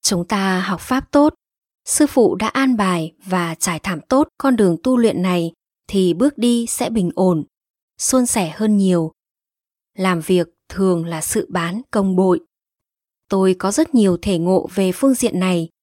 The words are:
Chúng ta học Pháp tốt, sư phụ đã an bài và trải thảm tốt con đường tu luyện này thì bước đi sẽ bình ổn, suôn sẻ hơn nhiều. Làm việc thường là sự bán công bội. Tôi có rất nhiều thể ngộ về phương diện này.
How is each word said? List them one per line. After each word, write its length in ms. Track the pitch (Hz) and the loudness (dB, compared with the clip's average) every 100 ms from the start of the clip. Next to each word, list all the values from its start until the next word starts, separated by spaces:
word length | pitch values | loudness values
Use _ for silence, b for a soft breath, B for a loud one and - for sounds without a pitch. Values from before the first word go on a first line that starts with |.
Chúng 260 | - 208 208 | -2 -4 -4
ta 320 | 208 190 185 | -4 -2 -2
học 220 | 190 175 | -4 -8
Pháp 300 | - 254 - | -4 -6 0
tốt, 220 | 285 294 - _ _ _ _ - | 2 2 0 _ _ _ _ -8
sư 220 | - 294 | 0 2
phụ 280 | - 220 185 | 4 2 2
đã 120 | 214 | -4
an 300 | 262 269 233 | 0 0 2
bài 360 | 196 175 160 _ 190 | 0 0 -4 _ -4
và 300 | 185 170 165 | -2 -2 -4
trải 240 | - 160 | -6 -4
thảm 200 | - 170 - | -6 -8 0
tốt 180 | 262 311 _ | 0 0 _
con 180 | 269 240 | 0 4
đường 220 | 196 165 | 2 2
tu 140 | 254 254 | 0 2
luyện 240 | 226 - | 2 0
này 300 | 185 180 165 _ _ _ - | 0 0 -2 _ _ _ -4
thì 260 | 196 185 | 0 2
bước 240 | 170 277 196 | 2 0 0
đi 280 | 240 240 233 | 0 0 -2
sẽ 220 | - 247 | -6 -4
bình 220 | 226 175 - | -2 -2 0
ổn, 280 | 185 165 143 _ _ _ _ _ | 0 0 -4 _ _ _ _ _
suôn 280 | - 262 240 | -2 0 0
sẻ 280 | 226 170 156 | -2 -4 -2
hơn 220 | 220 208 | 0 2
nhiều. 340 | 190 175 160 _ _ _ _ _ _ _ _ - | 2 2 -2 _ _ _ _ _ _ _ _ -6
Làm 240 | 190 175 | -2 -2
việc 260 | 156 180 170 _ _ | 0 0 0 _ _
thường 360 | - 190 175 165 | -2 0 0 -4
là 160 | 165 | -8
sự 260 | - 220 - | -4 -6 -4
bán 320 | 175 170 196 - | -6 -4 -8 -4
công 240 | 220 196 185 | -2 0 2
bội. 240 | 190 175 _ _ _ _ _ _ _ _ _ | 2 2 _ _ _ _ _ _ _ _ _
Tôi 260 | 190 190 185 | 0 2 0
có 120 | 190 | -2
rất 240 | 202 320 247 | 0 2 4
nhiều 220 | 196 175 | 2 2
thể 160 | - 180 | -2 -2
ngộ 320 | 170 190 - - | 2 0 0 -2
về 160 | 190 | -2
phương 220 | 185 277 | 0 0
diện 260 | 254 240 180 | 2 -2 -2
này. 300 | 185 180 165 _ | 0 -2 -4 _